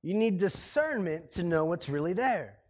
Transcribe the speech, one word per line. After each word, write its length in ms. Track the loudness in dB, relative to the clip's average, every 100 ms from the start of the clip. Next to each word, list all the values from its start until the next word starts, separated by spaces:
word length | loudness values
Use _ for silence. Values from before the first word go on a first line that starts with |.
You 120 | -2
need 260 | 2 2 2
discernment 920 | 0 0 -2 0 0 0 -2 -4 -6
to 120 | -4
know 220 | 2 2 2
what's 220 | 0 -2
really 260 | -2 0
there. 440 | 2 0 0 -4 -14